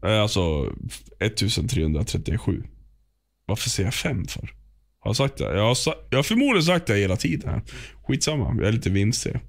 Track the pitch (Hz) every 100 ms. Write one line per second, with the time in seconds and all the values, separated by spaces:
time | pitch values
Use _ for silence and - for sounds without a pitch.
0 | 92 107 104 98 87 76 65 - - -
1 | - - 104 110 98 - 82 - 80 76
2 | - - - 78 - 92 - - - _
3 | _ _ _ _ - 107 - - 95 -
4 | - 120 - - - - - _ _ _
5 | 107 107 135 - 57 90 107 127 - 160
6 | - 123 147 226 285 220 160 180 175 104
7 | 98 92 92 80 - 87 - - - -
8 | - 135 - 151 92 120 101 113 110 95
9 | 101 - - -